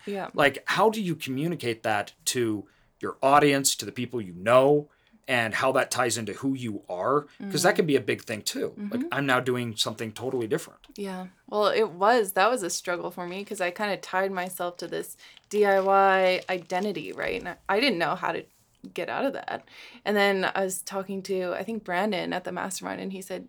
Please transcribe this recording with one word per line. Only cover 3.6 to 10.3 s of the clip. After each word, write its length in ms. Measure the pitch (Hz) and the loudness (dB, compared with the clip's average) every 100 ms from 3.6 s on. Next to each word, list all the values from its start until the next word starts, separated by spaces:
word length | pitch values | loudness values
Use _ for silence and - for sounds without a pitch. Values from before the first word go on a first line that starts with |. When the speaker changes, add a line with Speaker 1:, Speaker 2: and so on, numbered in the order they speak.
| 135 - | 0 -2
Speaker 2:
to 100 | 101 | -6
the 60 | |
people 300 | - 120 123 | -8 -6 -6
you 120 | 95 87 | -8 -4
know, 500 | 101 127 139 147 147 _ _ _ - | 4 6 8 4 0 _ _ _ -2
and 280 | 123 113 - | 0 0 0
how 160 | 131 | 2
that 180 | 131 120 | 2 2
ties 280 | - 123 117 | 0 0 -2
into 140 | 104 | -6
who 200 | 92 139 | -6 -4
you 300 | 135 120 101 - | -4 -6 -8 -8
are? 380 | 90 110 143 151 - 196 | -4 0 0 -2 -8 -6
'Cause 120 | 160 | 0
that 100 | 175 | 2
Speaker 1:
Mm. 40 | 214 | 2
Speaker 2:
can 80 | 170 | 2
be 80 | 139 | 2
a 60 | |
big 220 | - 113 | 2 -4
thing 180 | - 107 | -4 -8
too. 300 | - 269 - - | -6 -6 -6 -6
Like, 240 | 147 240 | -6 -6
Speaker 1:
Mm-hmm. 60 | 339 | -4
Speaker 2:
I'm 140 | 131 139 | -2 2
now 140 | 127 | 2
doing 360 | 120 123 117 107 | 2 -2 -2 -4
something 360 | 120 110 113 | -4 -6 -8
totally 340 | 107 127 | -8 -4